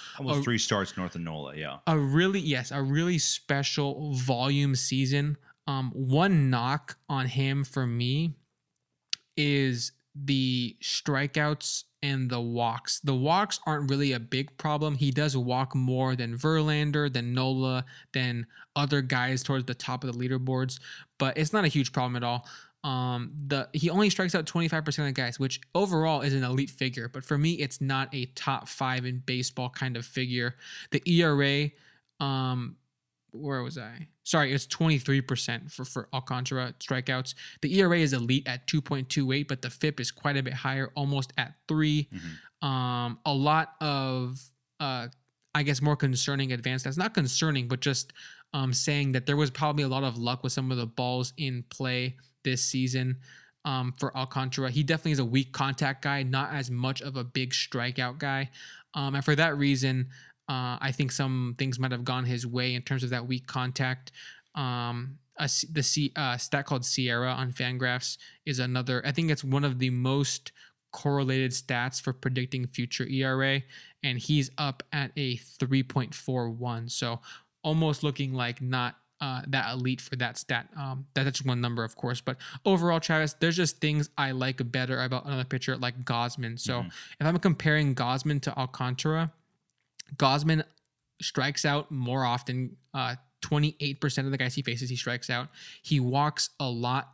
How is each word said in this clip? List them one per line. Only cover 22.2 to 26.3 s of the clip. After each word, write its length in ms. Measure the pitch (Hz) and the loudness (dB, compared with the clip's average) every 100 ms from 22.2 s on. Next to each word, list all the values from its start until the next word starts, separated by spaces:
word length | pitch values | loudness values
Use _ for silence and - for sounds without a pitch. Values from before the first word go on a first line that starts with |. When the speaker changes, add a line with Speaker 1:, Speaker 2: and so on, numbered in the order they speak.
Speaker 2:
all. 220 | 120 120 - - - _ | -2 -2 -6 -20 -20 _
Um, 500 | 147 127 127 123 123 147 139 | -4 -2 0 -2 -4 -6 -2
the, 220 | 139 - | -2 -2
he 160 | 156 165 | 0 2
only 220 | 180 208 | 4 4
strikes 240 | - 185 | 4 0
out 120 | 180 156 | 0 0
twenty-five 380 | 170 165 160 | 0 0 0
percent 240 | 151 147 143 | -2 -2 0
of 60 | |
guys, 240 | 131 123 - | 0 -2 -2
which 220 | 135 - - | -2 -4 -2
overall 480 | 175 196 165 160 151 | 0 2 2 2 2
is 120 | 139 | 2